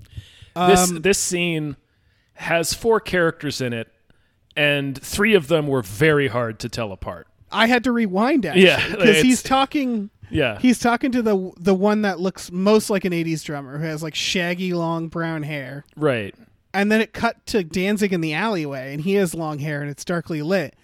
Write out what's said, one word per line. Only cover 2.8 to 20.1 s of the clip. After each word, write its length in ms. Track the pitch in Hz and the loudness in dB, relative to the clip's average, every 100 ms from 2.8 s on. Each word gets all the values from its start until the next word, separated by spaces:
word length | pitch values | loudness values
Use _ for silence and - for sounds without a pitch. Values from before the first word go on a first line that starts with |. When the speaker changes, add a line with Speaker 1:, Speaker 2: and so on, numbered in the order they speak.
| 233 220 | 0 0
Speaker 1:
characters 600 | - 185 165 - 147 - | 0 0 0 0 -6 -6
in 120 | 127 | -4
it, 160 | 117 113 _ _ _ _ _ _ - | -6 -10 _ _ _ _ _ _ -2
and 440 | 147 143 139 131 | 0 2 -2 -6
three 340 | - - 208 | -8 -2 4
of 140 | 202 131 | 4 4
them 180 | 160 147 | 0 2
were 140 | 135 | -2
very 460 | 101 104 156 151 135 | -2 0 2 4 0
hard 300 | 120 117 110 | -2 -4 -6
to 80 | 120 | -10
tell 220 | - 110 | -8 -8
apart. 360 | 95 - 78 - _ _ | -8 -12 -14 -16 _ _
Speaker 2:
I 160 | 175 226 | 0 2
had 180 | 247 | 2
to 80 | 247 | 2
rewind, 520 | 233 220 180 233 311 | 0 0 0 2 2
actually, 200 | 180 180 | 2 6
Speaker 1:
Yeah, 160 | 185 143 - 214 | 6 6 0 2
Speaker 2:
'cause 260 | 180 156 | 4 6
he's 180 | 196 254 | 6 2
Speaker 1:
it's 20 | - | 2
Speaker 2:
talking, 640 | 269 269 302 262 233 202 _ - | 0 2 0 -2 -4 -6 _ -8
Speaker 1:
Yeah. 280 | 156 131 107 | -2 -2 2
Speaker 2:
he's 200 | 254 240 | 2 2
talking 320 | 240 233 285 | 2 0 0
to 100 | 247 | 0
the, 300 | 220 196 185 175 | 0 0 -2 -4
the 160 | 180 | 0
one 280 | 190 202 214 | 2 2 2
that 160 | 208 170 | 0 -2
looks 320 | 185 - - | -4 -4 -8
most 400 | 175 190 214 208 | -2 4 4 4
like 140 | 202 | -2
an 80 | 190 | 0
eighties 300 | 170 165 156 | -2 -2 -4
drummer, 340 | - 143 139 143 | -6 -10 -10 -8
who 60 | |
has, 180 | 160 156 | -6 -6
like, 120 | 160 - | -8 -6
shaggy, 560 | - 190 175 180 185 | -2 -2 -2 -2 -2
long 340 | 175 165 165 165 | -2 -2 -4 -6
brown 360 | 165 165 160 | -6 -6 -4
hair. 400 | 147 151 131 139 - - | -6 -8 -8 -12 -16 -2
Speaker 1:
Right. 380 | 147 123 101 - _ _ _ | 0 0 -4 -12 _ _ _
Speaker 2:
And 160 | 190 208 | 0 2
then 100 | 220 | 2
it 120 | 214 | 0
cut 340 | - 233 - - | -2 -4 -4 -4
to 160 | 226 | -4
Danzig 500 | 170 196 190 208 202 | -2 -2 0 0 0
in 100 | 185 | 0
the 100 | 160 | -2
alleyway, 580 | 151 214 202 151 139 135 | -2 -2 -2 -4 -6 -8
and 100 | 143 | -6
he 120 | 156 | 0
has 200 | 196 185 | 2 2
long 240 | 165 156 151 | -2 -6 -6
hair, 200 | 147 147 | -6 -6
and 100 | 143 | -6
it's 140 | 143 | -8
darkly 380 | - | -6